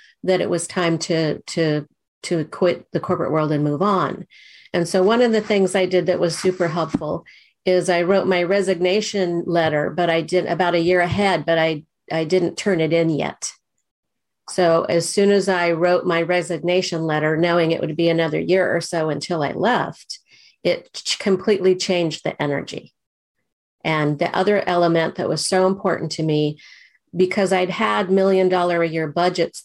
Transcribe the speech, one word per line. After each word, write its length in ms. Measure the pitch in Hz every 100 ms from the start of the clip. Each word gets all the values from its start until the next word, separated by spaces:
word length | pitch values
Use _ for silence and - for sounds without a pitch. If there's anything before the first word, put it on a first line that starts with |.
| - _
that 180 | 175 185
it 80 | -
was 200 | 175 170
time 300 | - 170 165
to, 420 | - 165 160 147
to, 480 | - - 160 151 151 _ _ _
to 220 | - 170
quit 420 | 156 - 180 170 -
the 80 | 165
corporate 320 | - 175 -
world 180 | 156 151
and 140 | 151
move 180 | 147 147
on. 440 | 196 190 147 - - - - - -
And 160 | 180 170
so 140 | 185
one 180 | 185 233
of 120 | 247
the 80 | 220
things 340 | 208 208 190
I 120 | 196 185
did 200 | 180 165
that 140 | 170
was 180 | 170 160
super 300 | 190 180 170
helpful 560 | 170 160 - 151 170 - - _ _ -
is 240 | 180 180
I 120 | 175
wrote 240 | 175 196 -
my 160 | 180
resignation 1000 | 175 202 190 180 180 202 214 202 180 170 170
letter, 440 | 170 160 147 151
but 180 | 151 170
I 140 | 165
did 240 | 160 180 165
about 280 | 170 180
a 60 | 170
year 200 | 165 180
ahead, 440 | 175 185 202 175
but 140 | 151 165
I, 260 | 160 160 - _ -
I 140 | 160
didn't 320 | 160 185 170 -
turn 240 | - 180
it 120 | 160
in 180 | 165 165
yet. 400 | 151 - - - - _ _ _ _ _ _ _ _ -
So 360 | - 175 165
as 240 | - 165 165
soon 220 | - 202
as 180 | 202 196
I 240 | 180 175
wrote 340 | 165 175 180 180
my 160 | 170
resignation 800 | 165 180 160 170 165 180 180 165
letter, 340 | 160 151 156 156
knowing 360 | 170 170 160
it 80 | 165
would 160 | 151 156
be 120 | 170
another 320 | 165 165 156
year 340 | 165 185 160
or 60 | 147
so 280 | 160 170 156
until 340 | 151 - 170
I 100 | 143
left, 680 | - 202 233 139 - - - _ - - _
it 300 | - - -
ch-, 260 | - - -
completely 560 | - 185 202 202 190 185
changed 460 | - 180 165 151
the 160 | - -
energy. 520 | 147 143 - - - _ _ _ _ _ _ _ _ _
And 360 | 160 156 147 147
the 160 | 170 -
other 260 | 190 202 -
element 480 | 175 170 165 160
that 140 | - -
was 180 | 156 -
so 200 | 185 185
important 440 | 190 196 165 160
to 100 | -
me, 360 | 160 151 151 151 - - - _ _ 170
because 360 | 185 185 190
I'd 180 | 185 180
had 400 | 180 220 208 190
million 380 | 190 190 190 185
dollar 340 | 185 175 170
a 60 | 165
year 180 | 160 156
budgets 560 | 147 180 180 165 -